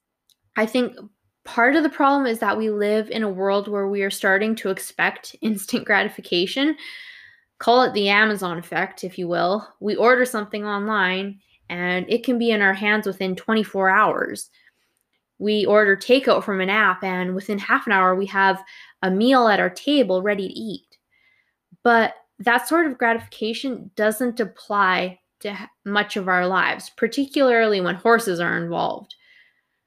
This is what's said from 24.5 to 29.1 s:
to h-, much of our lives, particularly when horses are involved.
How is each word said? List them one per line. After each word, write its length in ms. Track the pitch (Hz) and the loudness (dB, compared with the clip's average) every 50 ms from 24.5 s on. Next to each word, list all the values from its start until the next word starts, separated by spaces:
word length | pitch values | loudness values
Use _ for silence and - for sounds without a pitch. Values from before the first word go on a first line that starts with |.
| - - - - 208 202 196 185 185 180 180 185 180 _ _ _ _ _ | -6 -18 -10 -4 0 0 2 2 2 0 -2 -6 -8 _ _ _ _ _
to 100 | - 208 | -12 -12
h-, 180 | 202 190 208 - _ _ - | -10 -12 -14 -18 _ _ -8
much 320 | 202 202 208 208 208 - | -4 -2 -2 -2 -2 -4
of 100 | 214 185 | -4 -2
our 200 | 185 180 180 180 | 0 2 2 2
lives, 420 | 180 190 180 170 - - - - - _ | 2 0 0 0 0 -2 -4 -8 -14 _
particularly 840 | - 240 220 - 285 277 269 - 302 277 254 233 226 226 214 208 190 | -4 -4 -2 -2 -2 -4 -2 0 2 2 4 4 4 4 2 2 0
when 160 | 180 170 180 | 0 -2 -4
horses 440 | 180 - 226 233 220 226 202 175 165 | 0 2 4 4 4 2 0 -2 -2
are 180 | 175 170 175 | -2 -2 -2
involved. 580 | 170 170 170 170 170 170 - - - 208 - | -4 -4 -4 -4 -4 -4 -4 -4 -8 -14 -20